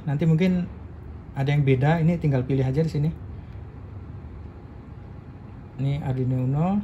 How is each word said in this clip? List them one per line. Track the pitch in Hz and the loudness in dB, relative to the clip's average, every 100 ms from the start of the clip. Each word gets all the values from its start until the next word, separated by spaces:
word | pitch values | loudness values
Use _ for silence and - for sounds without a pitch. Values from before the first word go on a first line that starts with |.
Nanti | - 143 165 | -2 2 4
mungkin | 156 185 180 175 - - - - - - | 6 6 2 0 -8 -12 -14 -12 -14 -10
ada | - 135 | -2 2
yang | 147 | 4
beda, | 135 131 143 165 | 6 6 6 6
ini | 160 170 | 4 4
tinggal | 151 135 | 2 2
pilih | 127 135 131 | 2 2 2
aja | 139 | 2
di | 165 | 2
sini. | 147 151 - - - - - - - - - - - - - - - - - - - - - - - - - - - | 2 -2 -2 -10 -12 -12 -14 -14 -14 -14 -14 -12 -14 -14 -14 -14 -14 -16 -16 -16 -16 -14 -16 -16 -16 -16 -16 -14 -4
Ini | 135 143 | -2 -2
Arduino | 143 131 127 127 | -2 -2 0 2
Uno. | 127 143 180 208 | 2 2 4 2